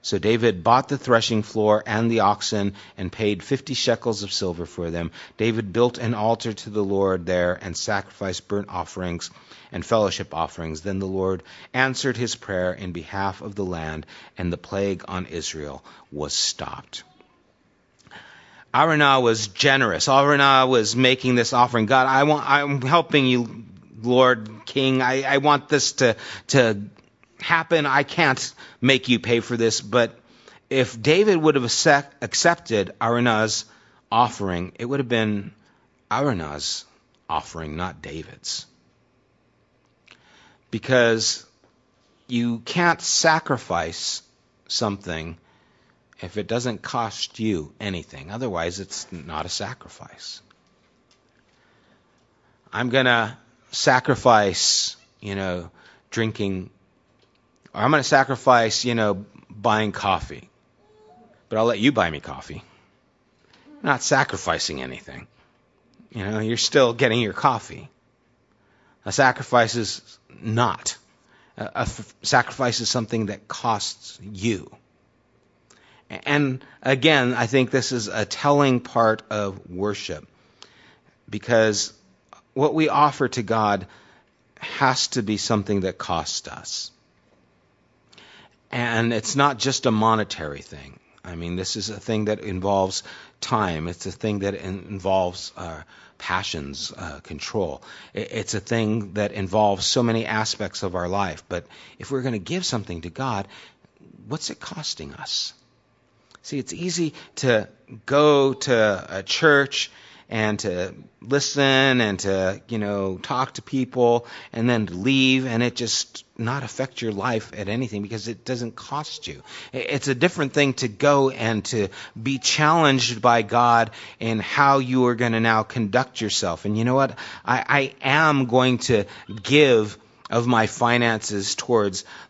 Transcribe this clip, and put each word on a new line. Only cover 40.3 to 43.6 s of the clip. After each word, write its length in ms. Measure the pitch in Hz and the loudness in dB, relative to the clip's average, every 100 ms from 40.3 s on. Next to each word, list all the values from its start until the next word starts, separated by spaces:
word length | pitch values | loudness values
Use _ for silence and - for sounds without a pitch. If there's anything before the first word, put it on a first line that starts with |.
| _ _ _ _ | _ _ _ _
Because 760 | 110 - 127 117 113 110 - - _ _ _ _ _ _ _ _ | -10 2 4 6 4 0 -4 -10 _ _ _ _ _ _ _ _
you 320 | 120 120 113 | -2 -2 -4
can't 420 | 117 175 175 170 | -4 0 2 0
sacrifice 1200 | - - 165 160 - 131 | -2 2 2 2 0 -4